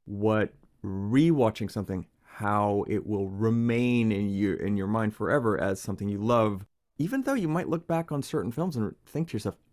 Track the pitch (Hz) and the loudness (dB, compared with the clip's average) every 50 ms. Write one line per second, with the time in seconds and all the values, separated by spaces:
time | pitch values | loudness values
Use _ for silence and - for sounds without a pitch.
0 | _ - 101 101 104 107 107 107 101 - - - - _ _ _ - 101 95 95 | _ -10 -6 0 2 2 4 4 2 0 -2 -12 -20 _ _ _ -10 -8 -6 -4
1 | 98 101 117 135 156 170 165 143 123 110 104 - 110 98 - 110 98 - 98 92 | -4 2 4 4 6 6 4 4 2 2 2 -2 -6 -6 -4 -6 -4 -4 -4 -6
2 | 82 - _ _ _ - - - 107 104 104 104 104 104 101 101 - - 107 104 | -6 -8 _ _ _ -20 -12 -6 -2 0 2 2 2 2 2 0 0 0 -2 -2
3 | - - 107 98 98 95 95 98 110 113 113 117 117 120 117 120 123 123 123 120 | -2 -2 -2 -2 -2 -4 -2 0 0 2 2 2 2 2 2 2 2 2 2 2
4 | 117 110 104 98 104 101 98 98 104 98 90 - - 98 104 101 95 98 107 113 | 2 2 2 2 0 0 0 0 2 0 0 0 0 -2 0 0 0 0 0 0
5 | 110 107 107 - 104 82 110 147 117 110 104 78 76 98 98 98 - - 98 90 | 0 0 -2 -2 -2 0 2 2 2 2 2 2 0 -2 -2 -4 -4 -8 -6 -4
6 | 101 101 101 98 104 113 120 117 110 107 101 95 98 - _ _ _ _ _ _ | -4 -4 -2 -2 0 2 4 4 4 2 0 -4 -8 -14 _ _ _ _ _ _
7 | 143 180 254 269 262 269 269 262 190 156 156 170 185 - 160 165 165 - 170 165 | -4 -2 -2 -2 -2 0 -2 0 0 0 0 0 0 -2 -4 -4 -2 -2 -2 -2
8 | 165 - 151 143 131 - - 151 90 107 120 - 165 190 147 123 107 95 - - | -2 -2 -4 -4 -4 -2 -2 -2 -2 -2 -2 -2 -2 -2 -2 -2 -4 -4 -4 -10
9 | _ - - 147 165 - - 113 - 104 - - _ _ | _ -8 -4 -4 -4 -2 -4 -4 -4 -4 -6 -6 _ _